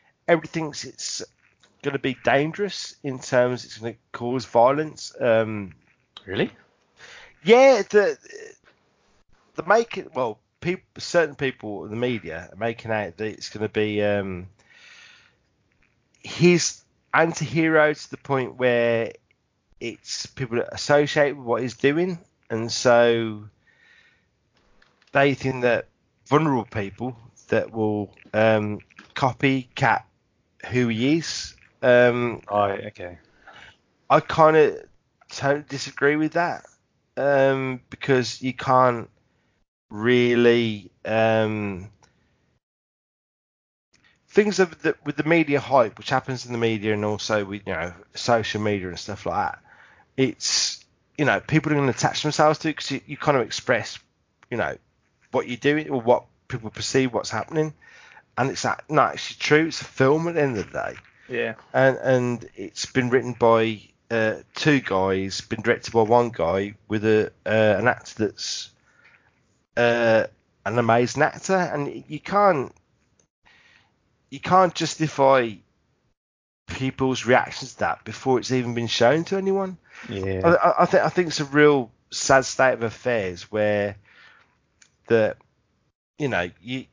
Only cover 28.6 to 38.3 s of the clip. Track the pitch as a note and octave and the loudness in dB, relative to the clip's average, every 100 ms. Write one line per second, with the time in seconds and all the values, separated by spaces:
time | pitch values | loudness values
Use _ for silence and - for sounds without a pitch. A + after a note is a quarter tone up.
28.6 | G#2 G#2 - - - - C3 - C#3 C3+ | 0 -8 -14 -20 -14 -4 -4 0 0 0
29.6 | - - B2+ G#2 - _ _ _ _ _ | -4 -2 0 0 -4 _ _ _ _ _
30.6 | - B2 A#2+ A2 C3 E3 - - - - | -4 0 0 0 0 0 -2 -10 -12 -18
31.6 | _ - B2+ B2 B2 A#2+ A#2+ G#2+ G#2 G#2 | _ -2 4 6 6 2 -4 -6 -4 0
32.6 | G2+ G2 G#2+ - F2+ F2+ _ _ - - | 0 -2 -10 -14 -16 -16 _ _ -20 -20
33.6 | - _ _ _ - D3 - D#3+ D#3 D#3 | -20 _ _ _ 2 2 2 4 6 6
34.6 | C3+ D#2+ - _ _ _ _ - C#3 D3 | 4 2 -14 _ _ _ _ -6 -2 -2
35.6 | D3 C#3 C#3 - C#3+ D3+ D#3 E3 E3+ G#2+ | -4 -12 -10 -2 0 2 0 -2 -4 -6
36.6 | - _ _ _ _ - C#3 C#3 C3+ C3+ | -14 _ _ _ _ -4 2 4 4 2
37.6 | C3 B2+ - - - B2+ A#2 | -2 -6 -12 -10 2 2 2